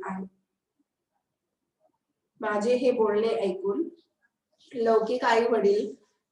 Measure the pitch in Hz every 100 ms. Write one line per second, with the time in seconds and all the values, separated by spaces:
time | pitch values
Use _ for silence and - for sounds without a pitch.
0 | 190 190 190 _ _ _ _ _ _ _
1 | _ _ _ _ _ _ _ _ _ _
2 | _ _ _ - 214 - 226 247 254 220
3 | 214 208 226 - 196 185 196 196 - -
4 | _ _ _ _ _ _ _ 262 226 220
5 | - 247 247 226 233 220 196 208 - -
6 | _ _ _